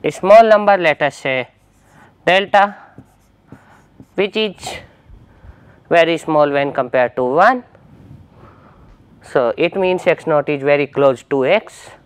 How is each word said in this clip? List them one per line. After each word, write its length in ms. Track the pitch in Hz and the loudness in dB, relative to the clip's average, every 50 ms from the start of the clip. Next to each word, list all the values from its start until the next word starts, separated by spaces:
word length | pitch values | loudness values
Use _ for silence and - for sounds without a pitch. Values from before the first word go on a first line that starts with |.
| - | -6
a 80 | 151 | -6
small 320 | 147 - - 190 208 226 226 | -6 -4 4 6 6 8 8
number, 340 | 220 214 208 214 202 202 | 6 2 2 2 0 0
let 240 | 190 170 160 143 _ | 2 0 -2 -2 _
us 140 | 151 139 - | -4 -6 -6
say 320 | - - 139 131 127 120 - _ _ _ _ _ _ _ _ _ _ - _ _ _ _ | -6 -8 -6 -6 -6 -6 -10 _ _ _ _ _ _ _ _ _ _ -20 _ _ _ _
delta, 500 | 170 180 190 202 185 - 202 196 208 202 - - - _ - - _ _ _ _ _ _ _ _ _ - - _ _ _ _ _ _ _ _ - _ _ | 0 0 0 0 0 2 2 2 0 -2 -16 -20 -20 _ -20 -20 _ _ _ _ _ _ _ _ _ -20 -20 _ _ _ _ _ _ _ _ -20 _ _
which 200 | - 196 196 - | -4 -4 -4 -2
is 200 | 214 220 208 180 - - - - - - _ _ _ _ _ - - - _ _ _ - - - _ - - - _ _ _ | -4 -4 -4 -6 -12 -16 -16 -16 -16 -18 _ _ _ _ _ -20 -20 -20 _ _ _ -20 -20 -20 _ -20 -20 -20 _ _ _
very 280 | 156 170 165 165 170 | 2 2 2 2 -2
small 320 | 147 - - 156 151 147 147 | -6 -4 -2 0 0 0 0
when 240 | 143 143 139 139 139 | 0 -2 -4 -4 -4
compared 420 | 139 127 123 - 131 123 117 _ | -6 -6 -2 -2 -2 -2 -2 _
to 80 | - 127 | -4 -4
one. 400 | 123 135 160 190 226 262 247 - _ _ - _ - - - - - - - - _ _ - - - - - _ - _ _ - - - _ _ _ _ _ - | -2 0 2 2 2 0 -2 -8 _ _ -20 _ -20 -20 -20 -20 -20 -20 -20 -20 _ _ -20 -20 -20 -20 -20 _ -20 _ _ -20 -20 -20 _ _ _ _ _ -20
So, 300 | - - 147 123 117 - | -6 -4 -2 -2 -2 -2
it 180 | - 156 170 - | -2 -4 -4 -2
means 300 | 196 185 185 185 175 - | -4 -4 -4 -4 -2 -2
x 220 | 180 160 - - | -2 -4 -2 -4
naught 220 | 165 156 147 143 - | -2 -2 -2 -2 -4
is 120 | 147 139 | -6 -4
very 240 | 135 147 147 143 143 | 0 0 0 0 -2
close 380 | 135 - 139 143 135 131 117 - | -4 -2 0 2 2 0 -2 -6
to 220 | _ 139 135 127 | _ -4 -2 0
x. 440 | 139 185 220 - - - - - - - _ _ | 0 0 -2 -2 -8 -20 -20 -20 -20 -20 _ _